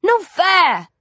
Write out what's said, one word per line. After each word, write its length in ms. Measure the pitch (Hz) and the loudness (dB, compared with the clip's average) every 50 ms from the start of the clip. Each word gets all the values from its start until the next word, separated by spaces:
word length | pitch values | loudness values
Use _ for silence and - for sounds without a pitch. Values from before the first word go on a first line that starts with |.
No 180 | - 381 480 466 | 0 0 -2 -2
fair! 640 | 370 - - - 359 381 381 381 349 285 233 180 175 _ _ _ | -2 -8 -6 -4 -2 0 2 2 2 2 0 -4 -8 _ _ _